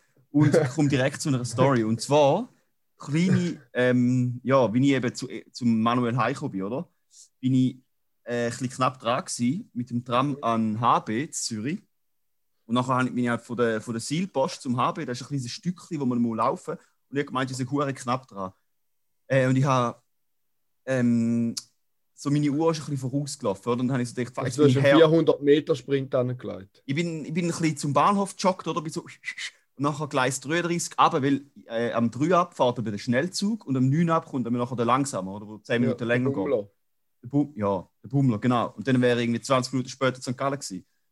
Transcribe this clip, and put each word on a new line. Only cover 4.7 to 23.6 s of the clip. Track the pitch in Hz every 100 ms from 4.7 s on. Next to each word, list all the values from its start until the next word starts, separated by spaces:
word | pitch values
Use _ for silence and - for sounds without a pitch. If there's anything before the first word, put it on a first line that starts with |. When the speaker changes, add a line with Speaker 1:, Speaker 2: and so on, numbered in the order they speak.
Speaker 1:
wie | 120 139
ich | 135
eben | 120
zu, | - 127
äh, | 104 -
zum | - 120 113
Manuel | 117 123 120 120
heimgekommen | 113 139 143
bin, | 95
oder? | 98 131 180 _ _ - - _
Bin | 127
ich, | 131 127 - _ _ _ _
äh, | 113 120 117
ein |
bisschen | - 127
knapp | - 127 131
dran | 113 131 -
gewesen, | - 120 170 -
mit | - 123
dem | 120 123
Tram | 120 143 143
an | 117 113 110 107
H | 120 165
B | 170 110 160
in |
Zürich. | - - 110 120 190 - _ _ _ _ _ _ _ -
Und | 123
nachher | 127 127
hab | 127
ich, |
bin | 120 120
ich |
halt | 117
von | - 117
der, | 117 110
von | 113
der | 113
Seilpost | - 156 196 - 175 -
zum | 135 120
H | 139
B, | 180 131
das | 123
ist | 131
ein |
kleines | 143 123
Stückchen, | - 170 180 - 151
wo | 127
man | 120
muss | 120 113
laufen. | 120 185 - - _ _ _
Und | 139
ich |
hab | 143
gemeint, | 127 135
die |
sind | 127 127
hure | 139 143
knapp | 127 120 127 -
dran. | 98 95 - _ _ _ _ _ _ _
Äh, | 135 131
und | 131
ich | 139
hab, | 131 120 - _ _ _ _ _ _ _ _ -
ähm, | 131 120 117 113 117 117 - - _ _ _ _ -
so | 143
meine | 147 147
Uhr | 143 165
ist | 160
ein | 147
bisschen | 139 127
vorausgelaufen, | 143 143 - 113 95